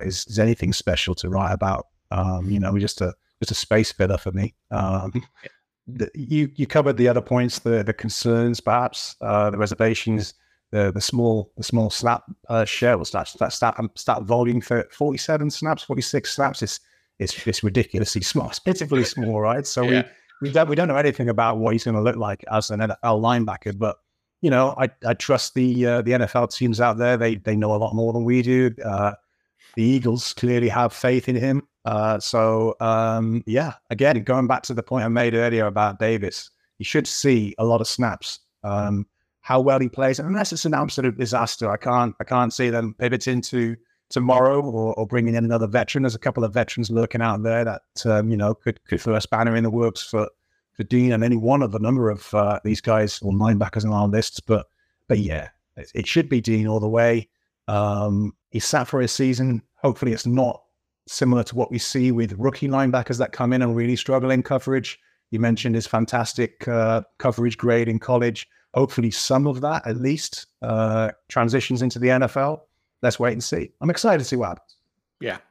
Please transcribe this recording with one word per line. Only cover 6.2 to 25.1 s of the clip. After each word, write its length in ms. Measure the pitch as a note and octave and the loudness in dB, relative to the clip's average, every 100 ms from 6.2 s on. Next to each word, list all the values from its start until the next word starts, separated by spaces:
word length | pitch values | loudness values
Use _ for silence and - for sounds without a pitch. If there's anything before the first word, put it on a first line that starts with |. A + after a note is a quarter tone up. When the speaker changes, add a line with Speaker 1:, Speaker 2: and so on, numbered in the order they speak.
| B2 D3+ C#3+ C#3+ | -2 0 0 -2
Speaker 1:
you 100 | C3+ | 0
covered 300 | D#3 C#3 C3 | 2 2 4
the 120 | B2 | 4
other 120 | A#2+ | 2
points, 400 | - B2 B2 - | 0 0 0 -2
the, 220 | A#2 A2+ | 0 0
the 100 | G#2 | 0
concerns, 680 | A2 A2 - A#2+ A#2 A#2+ A#2 | -4 -6 -4 0 2 2 0
perhaps, 540 | - A#2 B2 - - - | 0 0 0 -6 -12 -8
uh, 300 | A#2 G#2 G#2 | -2 0 2
the 80 | G2+ | 0
reservations, 760 | G#2 - A2+ A2+ - G#2+ G2+ - _ _ _ | -2 0 0 0 -2 -2 -4 -12 _ _ _
the, 180 | G#2+ G2+ | -2 0
the 100 | F#2 | 0
small, 520 | - A#2+ A#2 A2 G#2 - | -2 0 2 2 -2 -10
the 60 | |
small 280 | A2+ A#2 A2 | -2 0 0
snap, 340 | - A#2+ A#2+ - - - | 0 0 -2 -4 -16 -4
uh, 160 | A#2 | 0
share, 320 | G#2+ - A#2+ A2 | 0 0 2 2
or 100 | E2+ | 0
snap, 220 | G2 E2 - | -6 -6 -4
that 140 | - | -4
snap, 260 | - A#2 - | 0 -2 0
um, 120 | A2+ | -6
snap 280 | - - B2 | -6 -4 -2
volume 380 | G2+ A#2+ A#2+ A#2+ | 0 2 2 0
for 280 | - A#2+ - | 0 -2 -2
forty-seven 580 | - D3 C3+ - D#3 D3 | -2 -2 -2 -2 -2 -2
snaps, 360 | - D3 D#3+ | -4 -4 -4
forty-six 500 | - C3 - C#3+ - | -4 -6 -2 -4 -4
snaps. 260 | - C#3 - | -2 -2 -2
It's, 200 | - - _ _ _ - | -6 -8 _ _ _ -8
it's, 260 | F#2+ - - | -8 -4 -4
it's 160 | A2+ | -2
ridiculously 600 | G#2+ F#2+ A2 A#2 G#2 G#2+ | 0 0 0 -2 -2 -2
small. 260 | - - - | -2 -2 -4
It's 100 | - | -4
pitifully 460 | - F#3 D3 C3+ | -2 -2 0 0
small, 360 | A#2 - A2+ G#2+ | 0 -2 -2 0
right? 240 | G#2+ B2 | 0 -2
So 200 | C#3+ - | -4 -2
Speaker 2:
Yeah. 180 | B2 B2+ B2 - _ _ | 2 2 0 -8 _ _
Speaker 1:
we, 60 | C#3+ | 0
we 40 | |
don't, 160 | D3 D#3+ | 2 2
we 60 | |
don't 140 | D3 E3+ | 2 2
know 80 | C#3 | 2
anything 320 | D3 - A#2+ | 2 0 0
about 300 | A2 A2+ A2 | 2 2 2
what 140 | A2+ | 0
he's 120 | A2+ | 0
gonna 180 | A#2+ A2 | 0 0
look 140 | A2 A#2+ | 0 0
like 280 | G#2 G2 - | -4 -6 -4
as 200 | A2 - | -2 -2
an 100 | G#2+ | -2
N 100 | A2 | -2
F 80 | - | -2
L 160 | A#2+ G#2+ | 0 2
linebacker, 580 | A2+ A#2+ A2 G2 - G2 | 2 2 -2 -4 -8 -4
but, 200 | G#2+ - _ _ _ _ | -4 -4 _ _ _ _
you 100 | E3 | 2
know, 240 | B2+ C3 C#3 | 4 4 2
I, 140 | C3 - | -2 -2
I 80 | A#2 | -4